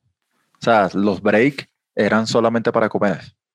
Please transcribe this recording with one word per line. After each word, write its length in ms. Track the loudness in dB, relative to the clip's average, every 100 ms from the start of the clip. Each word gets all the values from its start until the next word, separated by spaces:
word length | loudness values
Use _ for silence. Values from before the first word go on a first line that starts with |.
| _ _ _ _ _ _
O 40 |
sea, 260 | 2 2 2
los 280 | 0 -2 0
break 480 | 0 2 2 -2 -12 _ _ -4
eran 320 | 0 0 0
solamente 440 | 0 0 0 -2
para 180 | 0 -2
comer. 300 | -2 -4 -4 -12 _ _